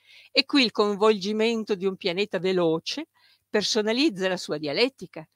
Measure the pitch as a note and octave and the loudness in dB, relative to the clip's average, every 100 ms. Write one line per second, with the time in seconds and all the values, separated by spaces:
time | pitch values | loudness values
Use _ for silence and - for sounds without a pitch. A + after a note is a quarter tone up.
0 | _ - - C4+ C#4 C#4+ A#3 - G#3 G3+ | _ -20 -4 0 2 4 2 2 0 4
1 | G#3+ G#3+ F#3 G#3+ A3+ A3+ G#3 G3+ F#3+ F#3+ | 4 4 0 0 0 0 -2 -2 -2 -2
2 | G3 E3+ G#3 F#3+ F#3 F#3 E3+ D#3+ - - | -4 -2 -2 -2 0 2 2 0 -4 -10
3 | D#4+ _ _ _ _ G#3+ G3 A3+ G#3+ A#3 | -12 _ _ _ _ -2 -2 -2 0 2
4 | D4 F#3+ F#3+ F3+ - D3+ D3+ D3+ B3+ - | 0 0 -4 -4 -6 -6 -4 0 0 -2
5 | F3+ - D#3+ | -16 -16 -18